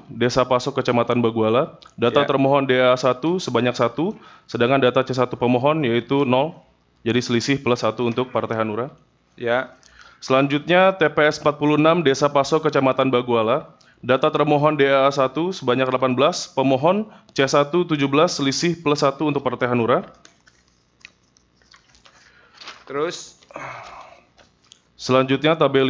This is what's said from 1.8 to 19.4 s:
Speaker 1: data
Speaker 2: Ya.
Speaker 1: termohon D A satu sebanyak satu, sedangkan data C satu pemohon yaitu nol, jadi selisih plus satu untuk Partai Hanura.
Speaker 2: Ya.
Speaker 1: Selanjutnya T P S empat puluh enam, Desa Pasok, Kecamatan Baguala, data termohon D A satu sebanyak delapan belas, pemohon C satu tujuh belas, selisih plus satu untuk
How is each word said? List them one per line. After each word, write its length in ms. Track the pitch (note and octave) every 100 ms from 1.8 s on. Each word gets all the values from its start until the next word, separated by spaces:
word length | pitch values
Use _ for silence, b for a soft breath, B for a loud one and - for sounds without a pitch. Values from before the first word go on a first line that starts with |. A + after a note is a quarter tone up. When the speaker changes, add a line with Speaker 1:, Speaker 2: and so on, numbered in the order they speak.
| - -
Speaker 1:
data 240 | A#2+ B2+
Speaker 2:
Ya. 60 | C#3+
Speaker 1:
termohon 380 | C3+ C3+ C#3 C3+
D 80 | B2+
A 180 | B2+
satu 460 | B2+ C3+ B2+ D#3+ F#3
sebanyak 340 | D#3 A#2+ B2
satu, 400 | B2 A#2 - F3+ A3 B B B
sedangkan 320 | A#2 A#2+ C3+
data 240 | B2+ C3
C 140 | B2+ B2+
satu 240 | B2 -
pemohon 420 | B2 B2 C#3 D#3+ C3
yaitu 340 | A#2+ A#2 C#3 B2+
nol, 240 | B2+ D3+ - _ _ _ _
jadi 180 | A2 A#2
selisih 460 | B2 A#2 B2+ C3+
plus 160 | C3+ A#2+
satu 260 | A2 G#2+ A#2+
untuk 220 | A#2 B2+
Partai 320 | A2+ A2 A2+
Hanura. 320 | A2 G#2+ C3+ - _ _ _ -
Speaker 2:
Ya. 320 | A#2+ B2 C3 - b b b b
Speaker 1:
Selanjutnya 720 | - C3 C#3 D3 D#3 F3+ F#3+
T 140 | F#3+ D3+
P 100 | D3+
S 160 | D3+ D3
empat 160 | D3+ D3
puluh 240 | D3 D3+
enam, 240 | D#3 F3
Desa 240 | D3 C3+ C#3+
Pasok, 400 | C#3+ C3+ D#3+ D#3
Kecamatan 400 | C#3+ C3+ C3 C3
Baguala, 640 | B2+ B2 A#2 G#2+ C#3+ - _ b b
data 320 | A#2+ C3+ D#3
termohon 480 | D3+ D3 D3 D3+ D3+
D 80 | C3+
A 240 | C3+ C3+
satu 400 | C#3+ C3 D3+ F3
sebanyak 400 | F#3+ C3 B2+ C3
delapan 240 | B2+ C3
belas, 320 | B2 D3 F3+ -
pemohon 640 | - C3+ C3 D#3 G3+ G#3+ B B
C 80 | -
satu 400 | C3+ D3 C#3+ E3+
tujuh 240 | E3 D3+ C#3
belas, 320 | C#3+ F3 D#3+
selisih 400 | C#3 C3 E3+ E3+
plus 240 | D3+ C#3+
satu 240 | C#3 C#3 D3+
untuk 160 | C#3+